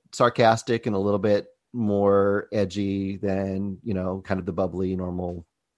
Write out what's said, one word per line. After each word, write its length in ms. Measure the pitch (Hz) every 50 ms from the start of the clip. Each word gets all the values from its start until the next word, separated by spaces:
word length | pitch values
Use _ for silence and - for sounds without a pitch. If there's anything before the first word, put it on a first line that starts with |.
| _ _
sarcastic 760 | - - 127 120 - - 117 113 113 113 - - 113 113 -
and 100 | 117 101
a 20 | 95
little 220 | 98 101 101 98
bit 260 | 101 107 104 101 98 - _ _ _ _
more 760 | - 120 110 104 101 101 101 98 101 98 98 101 101 104 - -
edgy 640 | 107 107 98 92 92 104 101 98 98 98 98 95 98 92
than, 600 | 104 98 95 98 98 98 95 95 101 101 92 - -
you 100 | 117 95
know, 260 | 92 92 92 95 98 -
kind 160 | - 95 92
of 60 | 87
the 60 | 95
bubbly, 440 | 82 95 95 87 85 92 95 92 92
normal 500 | 92 92 90 87 90 90 87 87 87 85 _ _ _ _ _ _